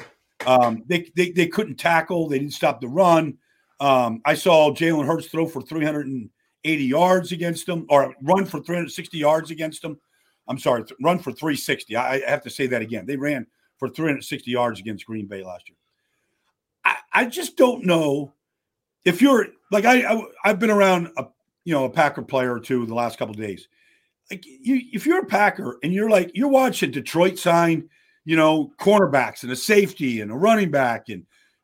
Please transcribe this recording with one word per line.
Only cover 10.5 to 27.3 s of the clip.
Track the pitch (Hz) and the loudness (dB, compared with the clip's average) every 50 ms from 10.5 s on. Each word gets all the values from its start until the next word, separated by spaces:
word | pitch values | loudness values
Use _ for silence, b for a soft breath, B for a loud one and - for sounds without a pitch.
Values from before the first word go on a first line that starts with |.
| 127 127 | -10 -2
sorry, | - 147 123 117 110 | 0 0 0 0 -2
th-, | - - - | -8 -12 -2
run | 131 165 180 180 | 0 0 0 0
for | - 135 | -2 -8
three | 117 - 151 160 139 | -10 -6 -4 -4 -4
sixty. | 123 - - 135 - - - 107 | -4 -4 -4 -4 -6 -6 -4 -4
I, | 117 127 127 135 | -2 -2 0 -2
I | 135 - | -2 -2
have | 127 143 143 | -2 -4 -4
to | - 123 | -4 -10
say | - - 135 123 | -6 -6 -4 -2
that | 123 117 | -2 -4
again. | 110 113 117 104 90 | -4 -6 -8 -10 -8
They | 123 143 | -8 -8
ran | 131 143 147 147 127 - - _ _ _ _ _ _ | -6 -4 -4 -4 -6 -8 -12 _ _ _ _ _ _
for | 135 117 | -10 -10
three | - 156 160 | -6 -4 -4
hundred | 156 139 123 120 | -4 -4 -4 -6
sixty | - 151 - - 120 | -10 -12 -10 -8 -6
yards | 123 123 120 120 107 92 | -2 -2 -2 -2 -4 -6
against | 98 113 104 95 - | -10 -12 -12 -12 -12
Green | - 110 107 104 | -12 -12 -10 -10
Bay | 98 101 98 92 | -10 -12 -14 -14
last | 92 90 87 - - | -14 -16 -18 -20 -20
year. | _ _ _ _ _ _ _ _ _ _ _ _ _ _ _ _ _ _ _ _ _ _ - | _ _ _ _ _ _ _ _ _ _ _ _ _ _ _ _ _ _ _ _ _ _ -4
I, | 190 - - - _ | -4 -4 -4 -8 _
I | - 196 254 | -2 -2 -2
just | 240 - 359 330 - - | -2 -4 -8 -10 -6 2
don't | - 262 254 240 - 165 | 4 4 4 4 0 0
know | 180 170 165 156 143 139 147 143 - _ _ _ _ _ _ _ _ _ _ _ _ _ _ _ | 0 0 2 2 0 -2 -2 -4 -8 _ _ _ _ _ _ _ _ _ _ _ _ _ _ _
if | 175 175 - | -2 2 4
you're, | 254 285 262 220 196 - - _ _ _ | 6 6 6 4 2 -2 -8 _ _ _
like, | 196 208 202 | -2 2 4
I, | 233 254 254 | 6 4 4
I, | 247 - 220 220 - - - - - | 4 2 0 -2 -2 -8 -12 -2 0
I've | 208 214 175 | 0 0 2
been | 233 220 | 2 2
around | 208 202 196 190 185 175 170 - - | 4 4 6 4 4 2 0 -4 -8
a, | 139 120 - _ _ _ _ _ _ _ | -10 -10 -10 _ _ _ _ _ _ _
you | 175 156 | -2 -2
know, | 139 131 | -2 -2
a | 120 | 0
Packer | 123 165 151 143 - 139 | 0 2 2 2 0 -4
player | 113 - 139 131 127 123 120 | -8 -4 -2 -2 0 0 -4
or | 117 | -6
two | 117 - 131 123 117 | -4 -2 -2 -2 -2
the | 113 113 | -4 -4
last | 120 120 117 110 - | -4 -4 -4 -4 -6
couple | 123 110 104 | -8 -8 -8
of | 107 | -10
days. | 110 101 92 85 - _ _ _ _ _ _ _ _ _ _ _ _ _ | -10 -10 -10 -12 -14 _ _ _ _ _ _ _ _ _ _ _ _ _
Like, | 190 185 - | -16 -16 -16
you, | - 262 269 135 240 269 254 233 - | -20 -20 -8 -2 0 0 0 -2 -4
if | - 196 - | -8 -4 0
you're | 302 349 381 | 0 0 0
a | - | 0
Packer | - 214 202 208 196 - 190 - 123 120 - | 0 0 2 2 2 0 -2 -8 -10 -10 -6
and | 143 165 | -4 -4
you're, | 185 202 220 220 | -2 0 2 4
like, | 214 185 175 - - | 4 2 2 0 -2
you're | 190 269 285 | -2 0 2
watching | 269 262 262 247 - - 180 139 | 4 4 4 2 0 -2 -4 -4
Detroit | 123 139 117 - - 165 180 190 | -4 -6 -8 -4 2 2 2 2